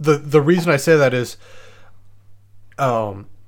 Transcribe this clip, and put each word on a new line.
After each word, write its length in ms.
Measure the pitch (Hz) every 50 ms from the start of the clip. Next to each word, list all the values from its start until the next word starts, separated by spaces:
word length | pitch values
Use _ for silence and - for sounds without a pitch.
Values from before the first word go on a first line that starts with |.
the, 160 | 151 151 151
the 240 | 143 143 147 139 156
reason 320 | 139 151 180 180 165 170
I 40 | 151
say 200 | 135 - 165 160
that 180 | 151 139 131 123
is, 220 | 123 120 - - - - - - - - - - - - - - - - - - - - - - - - _ - - - - - -
um, 480 | 139 131 120 113 110 104 98 98 104 - - - -